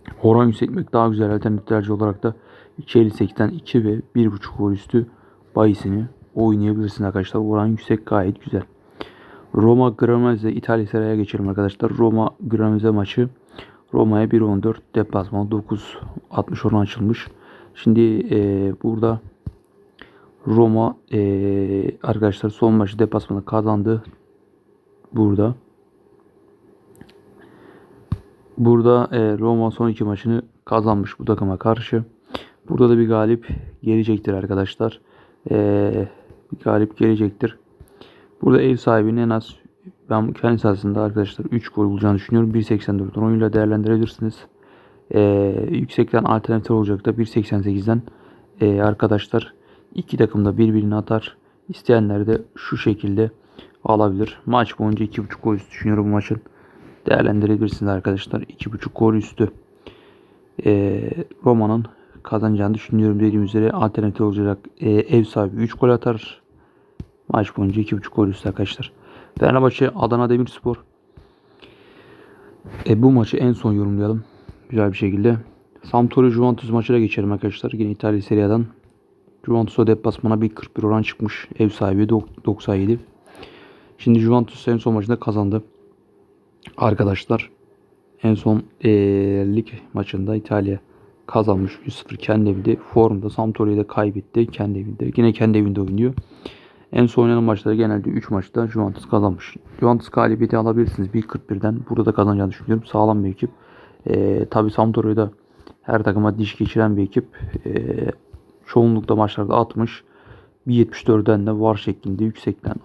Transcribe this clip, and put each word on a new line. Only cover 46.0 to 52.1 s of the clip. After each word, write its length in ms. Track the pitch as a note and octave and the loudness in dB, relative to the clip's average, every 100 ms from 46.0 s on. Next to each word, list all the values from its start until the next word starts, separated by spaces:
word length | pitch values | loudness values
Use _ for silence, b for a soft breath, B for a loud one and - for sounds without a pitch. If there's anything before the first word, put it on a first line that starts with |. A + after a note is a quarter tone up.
| A2+ A#2 | 2 2
alternatif 460 | A2+ A2 - A2+ G#2 | 4 2 2 -2 0
olacak 340 | A2 G#2 G2+ | 0 0 -2
da 140 | A#2 A2 | -2 -2
bir 60 | |
seksen 380 | A2+ A#2 G#2 G#2 | -2 -2 -2 -2
sekizden, 400 | G2 G2 G#2 A#2 A#2+ B B B B - | -2 -2 0 -2 -2 B B B B 0
e, 200 | G#2 G2+ | 2 4
arkadaşlar 760 | G#2+ G#2 A#2+ G#2 - A#2 - _ b b b | 0 2 0 0 0 -4 -4 _ b b b
iki 220 | - - A#2+ | -12 -8 0
takım 280 | A2 G#2+ | 0 2
da 140 | G2+ G2+ | 0 2
birbirini 360 | A2+ G#2+ G#2 | 2 2 0
atar. 420 | G#2+ G#2+ A2 - - b b - | -4 -2 -4 -4 -20 b b -18
İsteyenler 580 | - - A#2 G#2 | -10 2 2 4